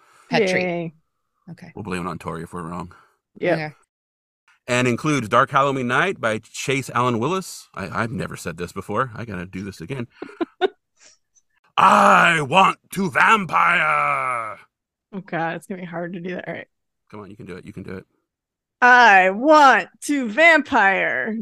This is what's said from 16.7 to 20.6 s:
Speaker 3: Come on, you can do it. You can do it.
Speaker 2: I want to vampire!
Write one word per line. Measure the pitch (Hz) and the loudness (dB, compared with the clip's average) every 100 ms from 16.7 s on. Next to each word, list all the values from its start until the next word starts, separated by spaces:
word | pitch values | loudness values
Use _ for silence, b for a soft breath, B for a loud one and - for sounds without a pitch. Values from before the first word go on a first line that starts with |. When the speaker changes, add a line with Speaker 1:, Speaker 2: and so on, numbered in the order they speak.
| _ _ _ _ | _ _ _ _
Speaker 3:
Come | 104 | -20
on, | 95 | -18
you | 101 | -18
can | 95 | -16
do | 90 | -16
it. | |
You | 85 | -16
can | 95 | -16
do | 98 | -14
it. | 95 - _ _ _ _ _ _ _ | -16 -18 _ _ _ _ _ _ _
Speaker 2:
I | 247 247 233 190 185 | 4 6 8 6 4
want | 202 285 302 269 214 170 _ | 2 4 8 8 6 0 _
to | - 285 233 | -6 -4 -2
vampire! | 226 339 311 | 2 4 4